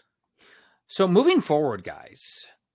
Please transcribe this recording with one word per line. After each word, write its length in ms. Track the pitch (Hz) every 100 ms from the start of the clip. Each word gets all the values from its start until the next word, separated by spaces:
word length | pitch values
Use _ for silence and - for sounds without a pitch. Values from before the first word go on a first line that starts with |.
| _ _ _ _ _ _ _ _ _
So 200 | - 190
moving 320 | 180 294 359
forward, 440 | - 151 147 101
guys. 380 | 87 76 - - - - - _ _